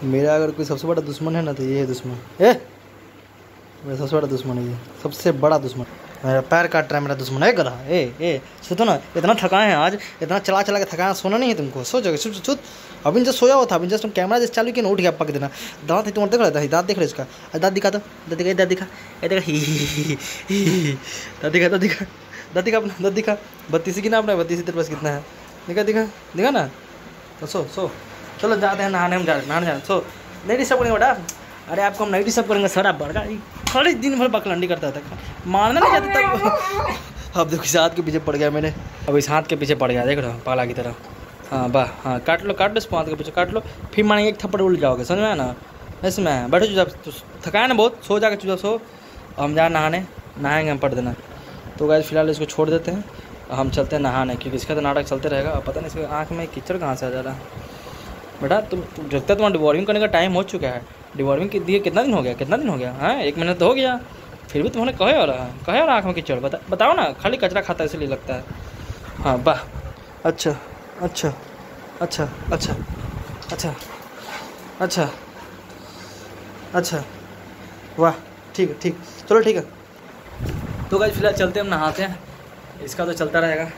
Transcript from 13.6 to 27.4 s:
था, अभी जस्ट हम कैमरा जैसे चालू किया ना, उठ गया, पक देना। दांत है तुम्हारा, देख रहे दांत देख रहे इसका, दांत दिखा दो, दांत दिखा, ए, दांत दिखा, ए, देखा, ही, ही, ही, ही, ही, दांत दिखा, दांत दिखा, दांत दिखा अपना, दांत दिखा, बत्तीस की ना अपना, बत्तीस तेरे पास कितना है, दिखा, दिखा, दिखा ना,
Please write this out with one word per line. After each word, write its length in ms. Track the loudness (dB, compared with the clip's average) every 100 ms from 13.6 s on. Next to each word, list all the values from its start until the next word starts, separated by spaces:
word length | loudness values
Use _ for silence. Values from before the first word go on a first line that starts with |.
था, 100 | 6
अभी 120 | 2 2
जस्ट 180 | -2
हम 60 | -2
कैमरा 280 | -2 2 2
जैसे 140 | 2
चालू 200 | 2 0
किया 100 | 2
ना, 60 | 2
उठ 100 | 4
गया, 120 | 2
पक 200 | 2 -2
देना। 200 | -2 -4 -6 -14 -14 0
दांत 200 | 0 0
है 60 |
तुम्हारा, 320 | 0 2 4
देख 120 | 4 2
रहे 120 | 2
दांत 180 | 2 2
देख 120 | 2
रहे 80 | 0
इसका, 200 | 0 -10 -10 -8 0
दांत 140 | 2
दिखा 180 | 4 0
दो, 80 | 0
दांत 360 | -6 -18 -8
दिखा, 160 | -2 0
ए, 40 |
दांत 140 | 2 4
दिखा, 180 | 2 -2 -12 -18 -6
ए, 40 | 0
देखा, 160 | 0
ही, 140 | 2 0
ही, 180 | 0 0
ही, 420 | -2 -2 -2 -4 -6 -12 -4
ही, 160 | 0
ही, 280 | 2 2 2 -2 -8 -12 -12 -6
दांत 100 | 0
दिखा, 160 | 4 4
दांत 120 | 4
दिखा, 240 | 2 0 -6 -12 -18 -18 -6
दांत 100 | -2
दिखा 120 | 2 0
अपना, 180 | 0 -2
दांत 120 | -2
दिखा, 220 | 0 0 -2 -4 -20 -2
बत्तीस 300 | -2 -2 -2
की 80 | 2
ना 100 | 2
अपना, 180 | 2 0
बत्तीस 220 | 0 -2
तेरे 180 | -2 -2
पास 120 | -2
कितना 220 | -2 -4
है, 140 | -4 -8 -18 -20 -18 -6
दिखा, 140 | -2
दिखा, 220 | 2 2 0 -6 -12 0
दिखा 140 | 2
ना, 200 | 2 0 -6 -20 -20 -20 -20 -20 -14